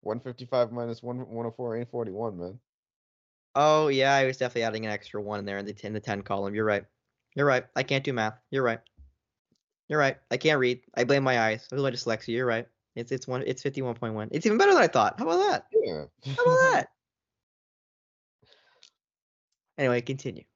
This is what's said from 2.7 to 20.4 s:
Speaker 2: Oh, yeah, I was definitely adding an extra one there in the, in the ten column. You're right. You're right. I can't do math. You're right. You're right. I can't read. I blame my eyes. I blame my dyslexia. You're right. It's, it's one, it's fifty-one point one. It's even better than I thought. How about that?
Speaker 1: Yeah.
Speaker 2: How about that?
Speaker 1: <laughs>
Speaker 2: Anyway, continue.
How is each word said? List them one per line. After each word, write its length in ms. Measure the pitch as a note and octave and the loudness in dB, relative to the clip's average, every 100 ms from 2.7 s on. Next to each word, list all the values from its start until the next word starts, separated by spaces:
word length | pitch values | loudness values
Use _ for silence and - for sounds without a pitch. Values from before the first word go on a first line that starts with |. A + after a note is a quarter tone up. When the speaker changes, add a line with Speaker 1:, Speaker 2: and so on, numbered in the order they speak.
| _ _ _ _ _ _ _ _ | _ _ _ _ _ _ _ _
Speaker 2:
Oh, 340 | C3+ D3+ D#3 D#3 | 2 4 4 4
yeah, 260 | C3+ C3+ | 4 4
I 120 | C#3 C3+ | 4 2
was 100 | C3 | 0
definitely 260 | B2 A#2+ | -2 0
adding 240 | A2+ A2 A2 | -2 -2 -4
an 60 | |
extra 280 | G#2 - G#2 | -6 -8 -10
one 240 | G#2 G#2 | -6 -6
there 140 | G2 G2 | -6 -6
in 80 | G2+ | -8
the, 80 | G2+ | -10
in 100 | G#2 | -8
the 60 | G#2+ | -8
ten 240 | G#2+ G2+ | -6 -6
column. 320 | G2 G2 G2 | -4 -4 -4
You're 100 | G#2 | -2
right. 200 | A2 G2+ F#2+ _ _ _ _ | 0 0 -2 _ _ _ _
You're 120 | - C#3+ | 0 2
right. 180 | B2+ B2 | 2 0
I 80 | - | -4
can't 220 | C3+ C#3 | 0 0
do 80 | C3+ | 0
math. 260 | B2 A2 A2 _ | -2 -2 -4 _
You're 120 | C3+ | 0
right. 180 | B2 A2+ _ _ - _ _ _ _ _ _ _ _ | 0 0 _ _ -20 _ _ _ _ _ _ _ _
You're 100 | D3+ | 2
right. 200 | C#3 C3+ _ | 2 0 _
I 60 | C#3 | 0
can't 240 | D#3 D3 | 2 4
read. 220 | B2+ B2 _ | 2 0 _
I 80 | - | -2
blame 220 | B2 C#3 | 2 4
my 160 | C3+ B2 | 4 2
eyes. 260 | A2 A2 - | 2 0 -6
I 40 | C3 | -4
blame 80 | |
my 120 | C#3 A#2 | -2 -2
dyslexia. 320 | - A2 - | -4 -4 -2
You're 180 | A#2 B2+ | -2 0
right. 220 | A2+ B2 _ _ | -2 -4 _ _
It's, 160 | - A#2 | -12 -6
it's 160 | C3+ - | -6 -4
one, 160 | B2+ | -6
it's 180 | - C3+ | -4 -4
fifty-one 320 | C#3+ C3+ C3 | -6 -4 -6
point 200 | A#2 A#2 | -4 -6
one. 140 | A2 G#2+ | -6 -6
It's 160 | D#3 G#3+ | -2 0
even 120 | G#3+ | 4
better 140 | G4+ | 6
than 100 | F#4 | 6
I 40 | F3+ | 6
thought. 320 | B2+ G#2 - | 4 2 0
How 60 | |
about 140 | C#4+ F4 | -2 0
that? 280 | G4+ - - | 0 -2 -2
Speaker 1:
Yeah. 320 | G#4+ F#3 D#2 D2+ _ - - | -2 -2 -6 -10 _ -10 0
Speaker 2:
How 60 | |
about 280 | B4 B4+ C5 | 4 6 6
that? 160 | A#4+ - | 4 -2
Speaker 1:
<laughs> 60 | _ _ _ _ _ _ _ _ _ _ _ _ _ _ _ _ _ _ _ - _ _ _ _ _ _ _ _ - | _ _ _ _ _ _ _ _ _ _ _ _ _ _ _ _ _ _ _ -20 _ _ _ _ _ _ _ _ -2
Speaker 2:
Anyway, 240 | C3+ A#2+ | 0 0
continue. 440 | A#2+ C3+ C3+ F2+ | -2 -8 -8 -12